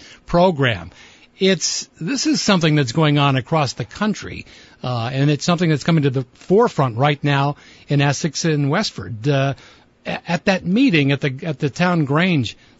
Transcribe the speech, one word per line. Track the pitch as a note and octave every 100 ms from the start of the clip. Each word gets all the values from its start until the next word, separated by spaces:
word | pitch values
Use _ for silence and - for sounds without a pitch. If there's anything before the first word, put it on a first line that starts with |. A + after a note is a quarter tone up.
| - - -
program?" | F3 F3+ D#3 C3 G#2 D#2+ - - - _ -
It's, | F#3+ F#3 - - - -
this | E3 C4+ D4+
is | C#4
something | - G3 D#3+
that's | D3+ C3+
going | D3 D#3 D3
on | C#3+
across | C3 B2 D#3+ C3+
the | - A2+
country, | - G#3+ G3 - - - - - -
uh, | B2+ B2 A2+
and | C3+ C#3+
it's | C#3+
something | - E3+ F3
that's | D3+
coming | - E3
to | C#3
the | C3 C3
forefront | _ - F#3+ A#3 - C3+ A2
right | C#3+ D3
now | C#3+ C#3+ C#3+ C#3+ - - -
in | C#3+
Essex | C#3+ C3+ E3 -
and | E3+ D3+ C#3
Westford. | D#3+ A3 - F#2+ A2 A#2+
Uh, | C#3 C#3 C3+ - - _ _
a-, | - - -
at | F3
that | - F#3 D#3+
meeting | G3 C#4 D#3+ C#3
at | C#3
the, | D3 C3
at | E3+ D3
the | D3
town | - F3+ F3
Grange, | C#3+ C#3+ F#3 E3 A#2+ - _ _